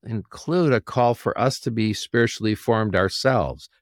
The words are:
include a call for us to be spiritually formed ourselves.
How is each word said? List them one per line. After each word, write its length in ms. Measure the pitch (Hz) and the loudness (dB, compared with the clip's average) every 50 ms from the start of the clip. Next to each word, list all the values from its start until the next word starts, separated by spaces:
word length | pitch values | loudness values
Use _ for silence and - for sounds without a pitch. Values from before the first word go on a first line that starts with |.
include 680 | - 117 110 104 90 _ - - - 147 165 180 170 147 | -10 -8 -8 -8 -8 _ -16 -12 -6 -2 0 2 2 2
a 80 | 127 113 | 2 0
call 320 | - - - 127 120 120 | 0 -2 0 2 2 2
for 240 | 120 - - - - - | 2 0 -2 -4 -2 0
us 220 | 113 135 - - | 0 0 -2 -2
to 100 | - 123 | -6 -4
be 220 | 113 113 110 110 | -2 0 0 0
spiritually 600 | 104 - - - - 120 117 113 - - 110 110 107 | -2 -4 -6 -2 0 2 2 2 0 -2 -2 -2 -2
formed 420 | - - - 113 110 110 107 95 | -2 0 0 0 2 0 2 2
ourselves. 720 | 95 95 95 - - - 131 131 110 76 65 65 - - - _ _ | 2 2 2 0 -2 0 0 2 0 0 -2 -6 -10 -16 -20 _ _